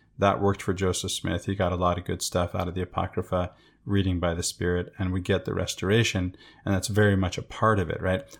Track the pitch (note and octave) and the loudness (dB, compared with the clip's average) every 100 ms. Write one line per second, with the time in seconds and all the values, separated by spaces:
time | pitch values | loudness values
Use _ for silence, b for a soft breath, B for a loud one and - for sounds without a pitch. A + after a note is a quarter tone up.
0 | b - G2 - G2 G2 - F#2 F#2 F2 | b 0 2 4 2 0 -2 0 0 0
1 | G2 - F#2 F2 - F#2+ F2+ F2+ F2+ F2 | -4 -4 -4 -4 -2 -2 0 2 2 0
2 | - F2+ - F#2 F2 F#2+ F2 F#2 F2+ - | -2 -6 -2 -2 -2 -2 -4 -4 -4 -2
3 | F2+ - - F2+ E2+ b b b - G2 | -2 -4 -2 -2 -2 b b b 0 2
4 | F#2+ F2+ F2 E2+ - - F2 F2+ F2 - | 2 2 0 0 -4 -2 0 0 -2 -4
5 | F#2 F#2 F#2 F#2+ - F#2 F2+ - F#2 A2 | -2 -2 0 0 0 -4 -4 -2 2 2
6 | A2+ F#2+ F2+ B B B - F#2+ - G#2 | 2 0 -2 B B B -2 -2 0 4
7 | G#2 G2 F2+ - - - A2 G2+ D#2+ D#2+ | 4 4 0 -4 -10 0 2 4 0 -2
8 | F#2+ F#2 - | 0 -2 -4